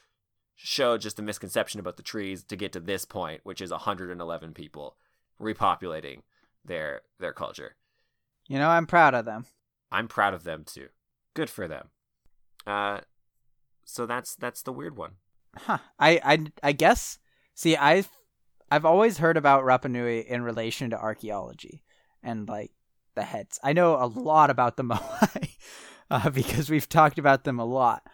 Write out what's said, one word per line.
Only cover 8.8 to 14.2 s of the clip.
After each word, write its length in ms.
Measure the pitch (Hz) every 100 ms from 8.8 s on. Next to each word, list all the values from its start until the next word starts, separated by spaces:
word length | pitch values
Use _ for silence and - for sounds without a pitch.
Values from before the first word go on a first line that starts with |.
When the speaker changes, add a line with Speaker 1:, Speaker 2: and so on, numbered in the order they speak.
| 160
Speaker 2:
proud 280 | 175 151
of 100 | 127 113
them. 200 | 110 120 _ _ _ _
Speaker 1:
I'm 160 | 92 113
proud 260 | - 101
of 100 | 92
them 200 | 82 78
too. 240 | 78 - 69 _ _ _ _
Good 160 | - 151
for 180 | - 90
them. 200 | 71 - _ _ _ _ _ _ - -
Uh, 340 | 101 101 101 - _ _ _ _ _ _ _
so 220 | - - 117
that's, 280 | 120